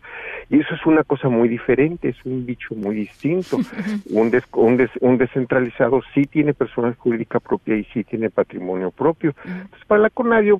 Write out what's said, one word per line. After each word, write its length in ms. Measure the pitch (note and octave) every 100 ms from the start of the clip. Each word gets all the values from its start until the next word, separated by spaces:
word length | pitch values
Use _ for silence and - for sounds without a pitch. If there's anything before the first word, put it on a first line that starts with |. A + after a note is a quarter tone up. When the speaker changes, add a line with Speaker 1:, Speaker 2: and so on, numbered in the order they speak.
| - - - - -
Speaker 1:
Y 100 | C#3+
eso 160 | - E3
es 100 | E3
una 200 | D#3 D3
cosa 240 | C#3 C3+
muy 180 | A#2 A#2
diferente, 640 | A#2 - B2+ D3+ E3+ C#3
es 80 | B2+ C3
un 200 | B2+ B2
dicho 300 | A#2+ - A2
muy 200 | G2+ G#2+
distinto. 640 | G2+ - C#3 F3+ F3+ - - - F#3+
Speaker 2:
<laughs> 240 | G#3 -
Speaker 1:
Un 200 | G#2+ A2+
des-, 140 | B2+ -
un 240 | - A2+ B2
des-, 140 | A#2+ -
un 180 | B2 B2+
descentralizado 840 | B2+ C#3 B2 C3 B2 - A#2+ C3 -
sí 120 | C#3+ C#3+
tiene 280 | D3+ D3
personal 420 | C#3+ B2 - A#2+ A#2+
jurídica 440 | B2 A2+ - A#2
propia 380 | - G#2 - G#2+
y 80 | G2+
sí 100 | -
tiene 260 | - A2 A2
patrimonio 600 | - F#2+ G2 F2+ F#2 F#2
propio. 380 | - C#3 E3 D#3
Speaker 2:
Ujú. 200 | - -
Speaker 1:
Entonces, 380 | F3+ G3 - -
para 140 | G#3
la 80 | G#3+
conavio 500 | - A#3 A3+ G#3